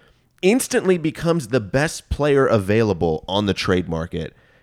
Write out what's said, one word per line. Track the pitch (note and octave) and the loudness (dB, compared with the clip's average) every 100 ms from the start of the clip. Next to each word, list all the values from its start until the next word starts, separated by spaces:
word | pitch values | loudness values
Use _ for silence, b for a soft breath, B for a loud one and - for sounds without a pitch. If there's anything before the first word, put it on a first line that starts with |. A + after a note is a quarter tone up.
| b b b _ | b b b _
instantly | F3+ A#3+ - B3+ F#3 F3+ | 2 2 0 -2 2 0
becomes | D#3 - E3 E3+ A#2 | 0 -4 -2 -2 0
the | B2+ | -2
best | G2+ C3+ D#3 - - | -2 -2 -2 -4 -8
player | - D3 C#3 C3+ | -2 2 4 4
available | A2+ F#2+ G#2+ A2 F2+ E2+ D#2 - | 2 2 2 2 0 0 -2 -2
on | F#2+ G#2 | -2 0
the | |
trade | F#2 - F#2 F2+ | -2 0 0 0
market. | E2 E2 D#2+ D#2+ - b b | -6 -6 -8 -10 -12 b b